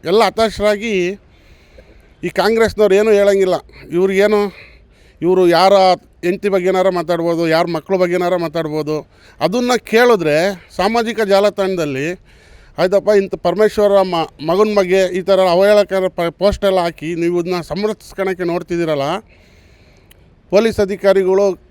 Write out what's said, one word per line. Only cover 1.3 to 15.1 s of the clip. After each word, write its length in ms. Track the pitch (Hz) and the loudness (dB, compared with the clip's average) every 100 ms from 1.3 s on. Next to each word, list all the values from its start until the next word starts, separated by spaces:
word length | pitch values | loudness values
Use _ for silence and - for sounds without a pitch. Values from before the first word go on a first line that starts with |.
| _ _ _ _ - _ - _ _ | _ _ _ _ -20 _ -20 _ _
ಈ 40 | 175 | -6
ಕಾಂಗ್ರೆಸ್ನವ್ರು 640 | - 190 226 220 208 208 | -2 0 2 0 2 2
ಏನೂ 160 | 190 220 | 4 4
ಹೇಳಂಗಿಲ್ಲ. 440 | 202 202 196 185 175 - - - | 4 4 2 0 -2 -6 -20 -6
ಇವ್ರಿಗೇನು, 640 | 170 190 190 208 214 202 - - - _ _ _ _ | -2 0 2 2 2 -2 -8 -20 -20 _ _ _ _
ಇವರು 260 | 165 185 180 | 0 2 4
ಯಾರ 240 | 165 190 196 190 180 _ _ | 4 4 6 4 2 _ _
ಹೆಂಡ್ತಿ 240 | 175 190 202 | -6 -4 -2
ಬಗ್ಗೆ 200 | 190 180 | 0 0
ಏನಾರ 200 | 185 185 | 0 0
ಮಾತಾಡ್ಬೋದು, 600 | 180 160 170 170 165 165 | -2 -4 -2 -2 -2 0
ಯಾರ 180 | 160 175 | 0 0
ಮಕ್ಳ 300 | 165 - 190 | -6 -4 -2
ಬಗ್ಗೆ 180 | 180 | 0
ಏನಾರ 220 | 180 175 180 | 0 -2 -2
ಮಾತಾಡ್ಬೋದು. 720 | 165 165 156 151 151 151 147 _ - _ | -4 -6 -6 -6 -6 -8 -10 _ -20 _
ಅದನ್ನ 300 | 160 233 247 247 | -2 -2 0 -2
ಕೇಳಿದ್ರೆ 920 | - 220 247 220 156 151 190 180 - - | -2 0 2 2 0 0 -2 -6 -14 -4
ಸಾಮಾಜಿಕ 440 | 190 233 226 214 | -2 -2 -4 -4
ಜಾಲತಾಣದಲ್ಲಿ, 920 | 208 196 208 202 190 185 147 131 151 185 _ _ _ - - - | 0 2 2 -2 -4 -4 -4 -4 -6 -8 _ _ _ -20 -20 -4
"ಆಯ್ತಪ್ಪ, 300 | 185 190 170 | 0 0 2
ಇಂಥ 260 | 208 190 | 0 0
ಪರಮೇಶ್ವರ 680 | 170 175 175 214 214 208 196 | -4 -4 0 0 2 2 2
ಮ-, 460 | 190 175 156 _ 156 | 2 -2 -6 _ -4
ಮಗನ 280 | 185 214 | 0 2
ಬಗ್ಗೆ 440 | 202 180 190 185 | 2 2 0 0